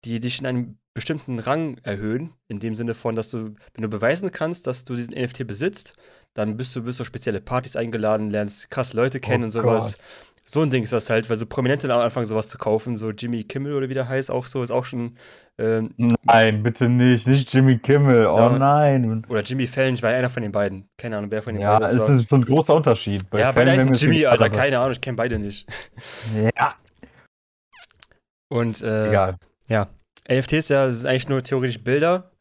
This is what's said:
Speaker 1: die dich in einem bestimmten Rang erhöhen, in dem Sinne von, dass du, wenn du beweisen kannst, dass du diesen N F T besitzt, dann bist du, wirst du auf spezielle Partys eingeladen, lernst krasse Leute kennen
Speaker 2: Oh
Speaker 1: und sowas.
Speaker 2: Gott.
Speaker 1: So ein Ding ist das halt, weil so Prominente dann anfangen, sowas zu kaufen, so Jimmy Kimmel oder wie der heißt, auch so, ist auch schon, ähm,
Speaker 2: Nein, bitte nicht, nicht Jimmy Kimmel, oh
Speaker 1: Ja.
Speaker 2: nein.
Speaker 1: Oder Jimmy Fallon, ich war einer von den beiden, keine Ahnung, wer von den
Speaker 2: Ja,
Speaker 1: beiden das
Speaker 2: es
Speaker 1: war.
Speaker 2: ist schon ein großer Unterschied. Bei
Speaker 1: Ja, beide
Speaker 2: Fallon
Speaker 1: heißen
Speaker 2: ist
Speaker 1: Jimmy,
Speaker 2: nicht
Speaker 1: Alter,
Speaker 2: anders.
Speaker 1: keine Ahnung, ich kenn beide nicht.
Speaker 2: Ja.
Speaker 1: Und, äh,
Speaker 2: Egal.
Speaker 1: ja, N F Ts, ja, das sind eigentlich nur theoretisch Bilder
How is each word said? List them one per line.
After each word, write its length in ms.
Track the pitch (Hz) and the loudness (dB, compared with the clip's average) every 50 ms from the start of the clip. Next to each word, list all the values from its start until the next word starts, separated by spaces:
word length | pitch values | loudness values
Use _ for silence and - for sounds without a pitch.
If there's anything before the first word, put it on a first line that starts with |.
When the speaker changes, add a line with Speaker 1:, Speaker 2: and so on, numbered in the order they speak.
| - | -10
Speaker 1:
die 160 | 117 117 113 | -8 -8 -6
dich 180 | 117 123 120 - | -4 -6 -6 -6
in 60 | 135 | -6
einem 320 | 131 127 123 120 117 - _ _ _ _ | -4 -4 -4 -6 -6 -12 _ _ _ _
bestimmten 440 | 120 - - 160 151 - - 127 113 | -12 -6 -6 -6 -8 -6 -8 -10 -8
Rang 380 | 110 120 139 160 165 156 123 120 _ | -4 -4 -2 -2 -2 -6 -8 -10 _
erhöhen, 480 | 120 101 98 107 107 113 127 156 165 _ _ _ _ | -8 -8 -6 -4 -4 -4 -6 -6 -10 _ _ _ _
in 120 | 110 101 | -12 -8
dem 140 | 107 113 110 | -6 -8 -6
Sinne 180 | 107 120 117 113 | -6 -6 -6 -6
von, 240 | - - 117 113 113 | -6 -6 -6 -4 -4
dass 140 | 110 - | -6 -6
du, 240 | - 117 110 110 107 _ _ _ _ | -8 -10 -10 -10 -14 _ _ _ _
wenn 80 | - | -8
du 80 | 110 107 | -8 -6
beweisen 420 | 104 104 104 117 151 175 202 185 | -4 0 0 0 0 0 -4 -8
kannst, 340 | - - 160 160 175 175 - | -6 -4 -6 -6 -6 -6 -8
dass 200 | - 127 127 - | -8 -8 -8 -8
du 100 | - 127 | -8 -8
diesen 180 | 120 120 117 - | -8 -8 -8 -6
N 120 | - 127 | -6 -6
F 80 | 120 - | -6 -6
T 100 | - 131 | -10 -10
besitzt, 540 | 110 101 104 143 190 196 - - - - _ _ - _ _ _ _ _ | -10 -8 -4 -4 -6 -6 -6 -16 -16 -20 _ _ -20 _ _ _ _ _
dann 200 | - 104 107 107 | -4 -4 -4 -4
bist 180 | 113 127 127 - | -6 -8 -8 -8
du, 120 | 127 113 | -8 -8
wirst 140 | 120 123 123 | -8 -8 -8
du 20 | |
auf 60 | 123 - | -10 -10
spezielle 340 | - 120 - 123 107 98 | -10 -8 -6 -4 -4 -4
Partys 340 | - - 127 127 123 - - | -6 -4 -4 -4 -4 -4 -6
eingeladen, 540 | - 117 117 113 113 107 107 110 107 107 107 | -6 -6 -4 -4 -2 0 0 0 0 0 -2
lernst 400 | 104 107 104 101 104 - - _ | -2 -4 -4 -4 -8 -12 -14 _
krasse 260 | - - 120 - - | -6 -6 -6 -4 0
Leute 240 | 117 120 131 127 135 | 0 0 0 -2 -6
kennen 240 | - - 127 120 120 | -4 -2 -2 -2 -2
Speaker 2:
Oh 40 | 113 | -2
Speaker 1:
und 40 | |
sowas. 460 | 113 117 113 120 113 110 110 110 104 - | -4 0 2 2 2 2 0 -4 -8 -12
Speaker 2:
Gott. 100 | - - - - - _ _ - _ | -16 -20 -20 -20 -20 _ _ -20 _
Speaker 1:
So 180 | - - 151 | -4 -2 0
ein 100 | 160 147 | 0 2
Ding 120 | 127 127 110 | 2 0 -2
ist 80 | - | 0
das 180 | 127 113 - - | -2 -4 -2 0
halt, 200 | 117 113 110 - | 0 0 0 0
weil 80 | 117 107 | -4 -4
so 80 | 113 | -4
Prominente 420 | 107 - - 127 123 139 143 - 131 | -6 -4 -2 0 0 0 0 0 0
dann 140 | 120 120 | 0 2
anfangen, 240 | 120 117 120 131 120 | 2 0 0 -2 -4
sowas 240 | 107 107 110 110 - | -2 -2 -4 -4 -4
zu 80 | - - | -8 -6
kaufen, 400 | - 110 107 110 - 123 120 107 | -2 0 0 0 0 -4 -6 -6
so 140 | 110 110 | -6 -8
Jimmy 320 | 107 104 - 120 120 117 104 | -8 -6 -6 -6 -6 -6 -6
Kimmel 300 | - - 139 139 143 147 | -8 -8 -8 -6 -4 -4
oder 140 | 139 131 127 | -4 -4 -4
wie 40 | 131 | -4
der 160 | 131 127 120 | -6 -4 -4
heißt, 220 | 131 135 131 - | -4 -4 -4 -2
auch 160 | - 123 127 127 | -4 -6 -6 -6
so, 160 | - 135 123 | -6 -6 -4
ist 80 | 120 | -2
auch 120 | 120 127 123 | -2 -4 -4
schon, 320 | 123 - 123 120 117 117 _ - - - - _ _ _ - | -4 -6 -6 -6 -6 -8 _ -20 -20 -20 -20 _ _ _ -4
ähm, 340 | 110 113 113 113 110 - - - 123 120 117 - _ | 0 0 0 0 -2 -4 -2 0 2 2 2 2 _
Speaker 2:
Nein, 400 | - 117 113 113 110 107 107 107 | 4 6 6 6 6 4 2 -2
bitte 260 | 120 113 - 127 120 | -4 -2 0 0 2
nicht, 360 | 123 123 123 127 127 117 107 123 | 4 4 6 6 4 4 4 2
nicht 260 | 135 139 131 - - | 2 2 2 2 2
Jimmy 240 | 131 - 135 131 113 | 4 6 6 4 2
Kimmel, 480 | - - 139 147 143 139 127 117 113 | 2 2 4 4 6 6 6 6 6
oh 120 | 95 78 107 | 6 6 6
Speaker 1:
Ja. 200 | 117 120 123 131 | 4 4 4 4
Speaker 2:
nein. 640 | 135 139 143 147 151 143 139 131 123 113 110 110 113 - | 4 4 4 4 4 4 4 2 2 0 -2 -4 -6 -4
Speaker 1:
Oder 140 | 123 107 98 | -4 -4 -4
Jimmy 240 | - 127 135 131 123 | -2 -4 -4 -4 -4
Fallon, 260 | - 135 131 131 127 | -2 0 0 0 0
ich 100 | 117 113 | 0 0
war 60 | 110 | 0
einer 220 | 117 127 127 123 | 0 2 0 -2
von 100 | 123 127 | -2 -4
den 100 | 117 107 | -6 -4
beiden, 380 | 101 107 101 101 98 95 98 _ _ _ | 0 0 0 0 -2 -6 -14 _ _ _
keine 180 | - 120 110 104 | -10 -8 -6 -6
Ahnung, 140 | 104 101 | -6 -4
wer 120 | 107 107 107 | -6 -6 -6
von 100 | 127 110 | -4 -6
den 80 | 104 | -2
Speaker 2:
Ja, 160 | 98 104 104 110 | 2 4 4 4
Speaker 1:
beiden 60 | 110 | 4
das 100 | 98 127 | 4 2
Speaker 2:
es 60 | 123 110 110 | 2 4 4
Speaker 1:
war. 60 | 143 127 | 4 4
Speaker 2:
ist 100 | 117 - | 4 4
schon 140 | 143 135 | 4 4
ein 40 | 120 | 4
großer 280 | - 131 156 160 - 147 | 4 4 2 4 4 4
Unterschied. 540 | 165 151 139 117 - - - 101 98 92 - | 4 4 4 2 2 0 -4 -4 -4 -4 -4
Bei 100 | - 104 | 0 0
Speaker 1:
Ja, 120 | 113 113 | 2 2
beide 180 | 110 113 123 135 | 4 4 4 6
Speaker 2:
Fallon 100 | 135 131 | 6 6
Speaker 1:
heißen 140 | 131 135 131 | 6 4 4
Speaker 2:
ist 80 | 120 | 4
Speaker 1:
Jimmy, 140 | 151 151 165 | 4 4 4
Speaker 2:
nicht 120 | 160 151 131 | 4 6 4
Speaker 1:
Alter, 160 | 117 113 113 | 6 6 4
Speaker 2:
anders. 140 | 110 104 107 | 4 4 2
Speaker 1:
keine 200 | 131 143 135 123 | 0 2 2 2
Ahnung, 120 | 123 135 123 | 0 0 -2
ich 60 | 113 | -4
kenn 140 | - - 113 | -6 -8 -4
beide 240 | 110 117 123 117 107 | -2 -2 -2 -2 -4
nicht. 280 | 104 101 101 - - - - - - - _ - - - - - - 113 110 107 107 113 - | -6 -6 -10 -12 -16 -16 -16 -16 -16 -18 _ -20 -18 -18 -16 -12 -10 -6 -2 0 0 0 2
Speaker 2:
Ja. 200 | - - 143 - _ _ _ _ _ - - _ _ _ _ _ _ _ _ _ _ _ _ _ - - - - _ - _ _ _ _ _ _ _ _ _ | 0 -2 -4 -4 _ _ _ _ _ -20 -20 _ _ _ _ _ _ _ _ _ _ _ _ _ -20 -20 -20 -20 _ -20 _ _ _ _ _ _ _ _ _
Speaker 1:
Und, 320 | - 120 120 113 110 - | -4 -2 -2 -2 -4 -6
äh, 280 | - 113 110 107 107 107 | -4 -4 -2 0 0 2
Speaker 2:
Egal. 280 | 107 98 95 95 92 90 _ _ _ _ _ - | 2 2 2 0 -2 -8 _ _ _ _ _ -2
Speaker 1:
ja, 180 | 113 107 101 - - - _ _ _ - _ | 0 0 0 -2 -8 -20 _ _ _ -20 _
N 120 | - 131 131 | -2 0 0
F 100 | 131 - | 0 0
Ts, 220 | - 156 156 - | -2 -2 0 2
ja, 180 | 143 139 135 131 | 2 2 4 2
das 120 | 123 113 | 0 -2
sind 60 | 120 135 | -2 0
eigentlich 200 | 131 131 127 - | 0 0 0 0
nur 140 | 139 131 127 | -2 -2 -2
theoretisch 380 | - 139 131 127 127 117 107 101 | -2 -2 -2 -2 -2 -4 -4 -4
Bilder 480 | 120 127 147 151 165 180 185 180 _ _ _ | -2 0 2 2 2 0 0 -2 _ _ _